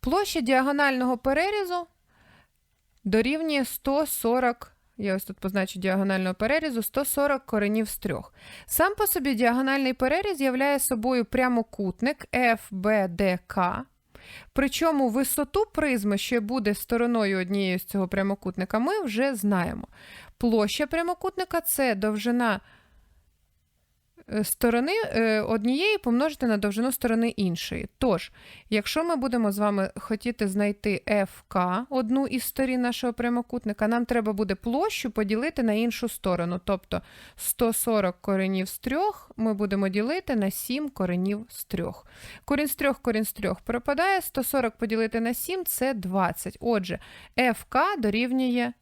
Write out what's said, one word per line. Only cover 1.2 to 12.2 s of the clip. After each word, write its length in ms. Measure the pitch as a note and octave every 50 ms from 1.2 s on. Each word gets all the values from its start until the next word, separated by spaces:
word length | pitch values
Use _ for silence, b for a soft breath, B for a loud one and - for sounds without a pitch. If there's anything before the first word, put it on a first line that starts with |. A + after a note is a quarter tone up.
| _ C4 C#4 D4 E4+ G4 G#4 G#4 G4 F4 F4+ F4 E4+ _ _ _ _ b b b b b b b b b b _ _ _ _ _ _ _ _ _ _
дорівнює 600 | G3 F#3 A3 A3+ B3+ D4 D#4 E4 D#4+ D4+ C#4 B3+
сто 420 | - - - _ C4+ C#4 C#4+ D#4
сорок, 640 | C#4+ - - - A3+ A#3 B3+ B3+ A#3+ A#3+ _ - - _ _ _ _ _
я 200 | - G#3 G3+ F#3+
ось 80 | F#3+ -
тут 140 | - G3 _
позначу 400 | - F#3+ F#3+ G3 F#3+ F#3 - F#3
діагонального 560 | F3+ F#3+ F#3 F#3+ G3 G3 F#3+ F#3+ F#3 F#3 F3+
перерізу, 480 | _ G#3+ A#3 C#4 D#4+ D#4+ D#4 B3 A3+
сто 220 | G#3 - - C4+ C#4+
сорок 420 | - - - C#4+ C#4+ C#4 C4 -
коренів 420 | - - G#3+ G#3 G3+ G#3+ A3 A3 G#3
з 100 | - -
трьох. 360 | - G3+ D3+ - - - B B B B B B B
Сам 280 | B - - D#4+ F#4+ G#4
по 120 | - G#4+
собі 280 | G4 - F4+ C4 C#4 C4
діагональний 580 | G#3 B3 A#3 A#3 B3+ C4+ C4+ C4+ C#4 C4+ B3+
переріз 480 | B3+ - C4 C4 D4 F4 G4+ G#4 F#4+ C#4
являє 380 | C4+ C4+ B3+ B3+ C4+ C#4+ C#4+ C#4
собою 460 | C4+ - C4 A3+ G#3+ B3+ C4 B3 A3+
прямокутник 1040 | - - B3 B3+ B3+ B3 A#3 A3+ _ - - G3+ F#3 F3+ - A3+ C4 D4+ -